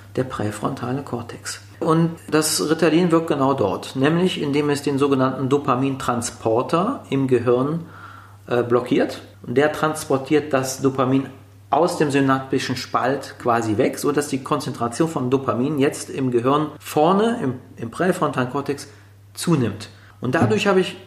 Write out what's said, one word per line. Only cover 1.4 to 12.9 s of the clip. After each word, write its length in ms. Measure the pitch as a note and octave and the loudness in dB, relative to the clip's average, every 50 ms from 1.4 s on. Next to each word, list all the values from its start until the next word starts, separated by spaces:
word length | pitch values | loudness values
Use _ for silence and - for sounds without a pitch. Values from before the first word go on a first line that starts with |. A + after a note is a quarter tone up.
| - - - - - - - - | -12 -12 -12 -12 -16 -20 -10 -4
Und 320 | E3 E3+ D#3+ E3 E3+ E3 E3 - - - | 0 2 4 4 2 2 0 -6 -6 0
das 400 | D3 D#3 D#3 D#3 - - E3+ D3+ | 0 0 2 0 0 -2 0 0
Ritalin 400 | D#3 - F3+ D#3+ D3+ E3+ F3+ E3+ | 2 2 4 4 4 4 4 4
wirkt 160 | D#3+ E3 E3 | 4 2 2
genau 260 | E3 D#3 C3+ C3+ C3+ | 0 0 2 2 2
dort, 420 | C3+ B2+ G#2 F#2+ F2+ - - - - | 2 2 0 0 0 -4 -6 -8 -2
nämlich 440 | C3 C3+ D3+ E3 E3+ F#3 F3+ - - | 0 2 2 2 2 2 0 0 -2
indem 300 | - C#3+ C3+ D3 D3 D3 | -2 0 0 0 2 0
es 100 | C#3+ C#3 | 0 0
den 140 | - D3 C#3 | -2 -2 0
sogenannten 540 | C3 C#3+ C#3+ C#3 C3 C3 C3 C3+ C#3+ C3+ B2+ | 2 2 2 4 2 2 0 0 -2 0 2
Dopamintransporter 1500 | C#3+ C#3+ - C#3+ B2 B2+ C3+ C#3 C3+ C3 - - A#2+ A#2+ A#2 - - - - A2+ A2 A#2+ B2+ - E3 E3+ F#3+ B3 C#4 - - - | 2 2 2 0 0 0 0 -2 -2 -2 -2 -2 -2 -2 -4 -6 -10 -4 0 2 2 2 2 2 0 0 0 0 -2 -6 -6 -4
im 160 | C3+ C3+ C3+ C3 | -2 0 2 4
Gehirn, 520 | B2+ A2+ G#2+ B2+ A#2+ B2 C3+ D3 E3 E3 E3 - - - - - - - - - - - - | 2 4 4 4 4 4 2 0 -2 -4 -6 -10 -16 -18 -20 -20 -20 -20 -20 -20 -20 -20 -6
äh, 160 | - B2 A#2+ | -2 0 0
blockiert. 580 | A2+ A#2 A#2+ B2 A#2+ - C#3+ - D4+ - - - - - - - - | 2 2 2 2 2 2 2 2 2 0 -4 -10 -14 -18 -20 -16 -10
Und 100 | - A#2+ | -2 2
der 160 | C3 D3 D3+ | 2 2 2
transportiert 800 | D3+ - D#3 D#3 D#3 - - - C#3 C3 C3 - D#3 D3 D3 - C#3 | 2 0 -2 -2 -2 -4 -2 -2 -2 -2 0 2 0 0 2 2 0
das 260 | C3 B2 B2+ - - | 0 0 -2 -4 -2
Dopamin 460 | C3 C3+ C3 - B2+ B2+ C3+ C3+ C3+ - - - - - - - - - | 0 0 2 2 2 2 2 0 0 -4 -10 -18 -20 -20 -20 -20 -6 -2
aus 300 | B2 D3 E3+ F3 F3 - | 2 2 2 2 2 0
dem 120 | D#3+ C#3+ | 0 0
synaptischen 680 | C3+ C#3 C#3 C3+ C3 C3 - - C#3+ B2+ - - B2+ | 2 2 2 2 2 0 0 -2 -2 -2 -2 -2 -6
Spalt 580 | - - - | -6 -6 -4